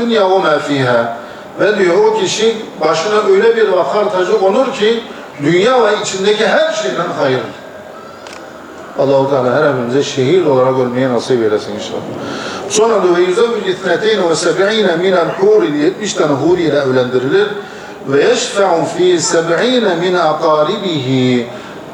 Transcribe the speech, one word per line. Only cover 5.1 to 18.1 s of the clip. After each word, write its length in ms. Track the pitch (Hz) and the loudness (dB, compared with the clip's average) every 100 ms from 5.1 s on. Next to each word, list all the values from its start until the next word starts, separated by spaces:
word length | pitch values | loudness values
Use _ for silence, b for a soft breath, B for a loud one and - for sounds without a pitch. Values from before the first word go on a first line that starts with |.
| B B 139 | B B -4
dünya 420 | 147 180 226 254 | 0 2 4 4
ve 60 | 208 202 | 2 0
içindeki 440 | 208 190 202 214 208 | -4 -2 0 2 2
her 260 | 285 320 | 2 0
şeyden 380 | - 190 170 - - | -2 -4 -4 -4 -2
hayırlı. 420 | 139 127 107 - - - - - - - - - - - - - - - | 0 -2 -4 -12 -18 -18 -18 -18 -18 -18 -18 -18 -18 -18 -18 -18 -10 -2
Allahu 320 | 135 139 135 | 2 2 2
Teala 260 | 135 123 135 | 0 2 2
her 180 | 151 | 2
birimize 280 | 131 120 139 | 0 -2 -2
şehit 440 | 123 139 127 185 156 | -2 0 2 2 4
olarak 320 | 127 131 131 | 2 2 2
ölmeyi 300 | 123 123 131 | 0 0 0
nasip 340 | 117 - 123 | 0 0 0
eylesin 320 | 107 104 107 | 2 0 -4
inşallah. 260 | 101 - - - - B B B B B | -8 -8 -8 -8 -10 B B B B B
Sonra 260 | 208 226 | 0 2
da 220 | 208 180 175 | 4 2 2
"Ve 40 | |
yüzevvül 460 | 180 180 233 214 190 | 2 2 0 0 -4
ithneteyni 640 | 170 180 165 214 202 170 | -4 -2 0 0 0 0
ve 40 | |
seb'ine 640 | 156 175 180 196 220 196 165 | 0 0 2 2 2 0 2
minel 320 | 190 180 160 - | 2 2 0 2
huri," 380 | 202 214 165 147 | 4 4 2 2
yetmiş 360 | 165 - 202 | 0 -2 -6
tane 180 | 185 156 | 0 0
huri 300 | 135 160 180 | 2 2 2
ile 160 | 156 147 | 2 2
evlendirilir. 720 | 135 127 123 127 135 190 208 - B B B B | 2 0 2 0 2 2 0 -4 B B B B
"Ve 160 | - | -2